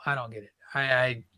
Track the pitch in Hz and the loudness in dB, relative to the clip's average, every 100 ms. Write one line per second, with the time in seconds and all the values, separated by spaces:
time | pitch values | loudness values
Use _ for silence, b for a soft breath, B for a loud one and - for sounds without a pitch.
0 | 147 139 117 110 104 _ - 143 135 127 | -4 -4 -4 -12 -16 _ -8 -4 2 4
1 | 127 117 - | 4 0 -10